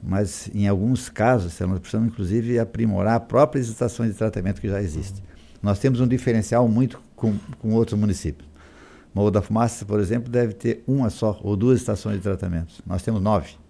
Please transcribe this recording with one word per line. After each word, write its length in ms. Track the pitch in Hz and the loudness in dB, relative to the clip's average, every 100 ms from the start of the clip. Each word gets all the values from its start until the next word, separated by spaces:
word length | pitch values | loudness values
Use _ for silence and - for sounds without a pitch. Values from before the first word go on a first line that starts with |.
mas 480 | - 95 104 - - | -2 0 0 -4 -8
em 140 | 110 101 | -2 2
alguns 420 | 101 107 127 - | 2 2 0 -2
casos, 500 | - 110 127 87 - | 0 2 2 0 -4
nós 180 | 92 92 | -2 -2
precisamos, 300 | - 107 117 | -4 -2 -2
inclusive, 500 | 110 92 107 117 120 | -2 -2 -2 0 0
aprimorar 600 | 113 117 113 98 98 113 | -2 0 0 2 2 0
as 80 | 117 | 2
próprias 400 | 117 147 139 117 | 2 4 2 -4
estações 440 | 110 120 - 113 | -4 -4 -2 -4
de 60 | 98 | 0
tratamento 440 | 110 110 90 95 | -2 -2 -4 -4
que 80 | 110 | -4
já 100 | 98 | -2
existem. 440 | 101 76 98 98 - - - - | -2 -4 -8 -10 -16 -20 -20 -6
Nós 180 | 104 98 | -2 2
temos 200 | 135 123 | 2 2
um 80 | 127 | 2
diferencial 600 | 123 127 113 104 117 120 | 2 2 0 2 2 4
muito 340 | 110 127 - - - | 4 2 -2 -20 -4
com, 200 | 113 101 - - | -2 -2 -6 -8
com 140 | 110 | 0
outros 260 | 113 113 104 | 2 2 2
municípios. 480 | 104 92 82 71 - - - - - - - 98 | 0 0 -4 -8 -14 -20 -20 -20 -20 -20 -8 0
Morro 160 | 104 | 2
da 100 | 101 | 2
Fumaça, 420 | - 107 117 - | 2 2 0 -2
por 160 | 101 104 | -4 0
exemplo, 300 | 95 117 120 | 0 -2 -2
deve 220 | 120 120 | 0 0
ter 300 | 101 117 113 - | 0 -2 -2 0
uma 240 | 139 120 | 0 0
só 300 | - 110 104 | 0 -2 -2
ou 140 | 104 104 | -2 0
duas 220 | 120 127 | 4 4
estações 380 | 123 104 110 101 | 2 -4 -4 -4
de 40 | |
tratamento. 540 | 98 95 92 85 82 - - | -2 -4 -2 -4 -6 -12 -8
Nós 160 | 92 | -6
temos 180 | - 110 | -2 0
nove. 340 | 95 104 80 - - | 2 0 0 -14 -20